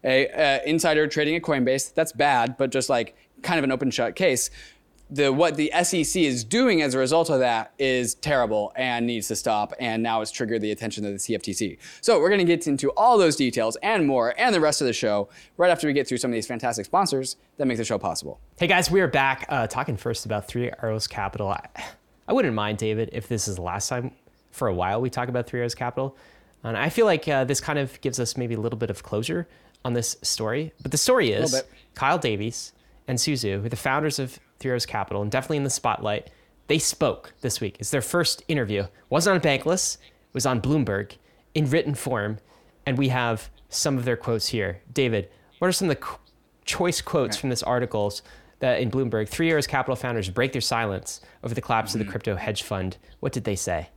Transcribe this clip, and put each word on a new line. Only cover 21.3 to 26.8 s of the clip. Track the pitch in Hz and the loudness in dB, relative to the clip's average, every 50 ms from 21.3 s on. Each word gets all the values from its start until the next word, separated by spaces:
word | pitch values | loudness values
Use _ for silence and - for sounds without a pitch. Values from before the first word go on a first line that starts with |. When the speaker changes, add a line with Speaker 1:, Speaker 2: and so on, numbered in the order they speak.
| - - 104 95 | -4 -4 -4 -2
Speaker 2:
I, | 87 - - - _ - - - - _ _ _ _ _ _ | -2 -4 -6 -12 _ -14 -14 -14 -16 _ _ _ _ _ _
I | - - | 0 2
wouldn't | 269 233 147 110 | 2 2 2 0
mind, | 107 104 104 107 | 0 -2 -2 -2
David, | 104 113 107 107 110 113 - | -2 -2 -2 0 -2 -2 -4
if | - 120 107 | -6 -10 -6
this | - 120 107 - | -4 -4 -4 -2
is | 104 95 | -4 -6
the | 90 85 | -6 -6
last | 87 87 101 - - | -6 -4 -4 -4 -4
time | 135 123 120 131 - _ _ _ _ _ _ _ | -4 -4 -6 -8 -12 _ _ _ _ _ _ _
for | - - 135 | -6 -2 -2
a | 110 92 | 0 0
while | 87 90 92 101 117 | 0 0 0 0 0
we | 127 127 | -2 -2
talk | - 127 123 | -2 -4 -4
about | 123 123 123 120 | -2 -2 -4 -4
Three | - - 123 | -4 -4 -4
Arrows | 120 120 120 | -4 -4 -4
Capital. | - 127 123 - - 131 135 - - - - - - _ _ _ _ - | -4 -6 -6 -4 -4 -6 -6 -8 -12 -20 -20 -20 -20 _ _ _ _ -8
And | 117 113 | -6 -2
I | 104 | 0